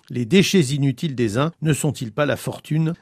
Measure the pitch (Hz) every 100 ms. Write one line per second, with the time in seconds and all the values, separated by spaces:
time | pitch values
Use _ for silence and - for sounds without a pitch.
0 | - 123 117 175 185 196 131 143 139 127
1 | 170 123 117 104 151 - 156 151 156 117
2 | 113 107 147 113 - - - 156 160 170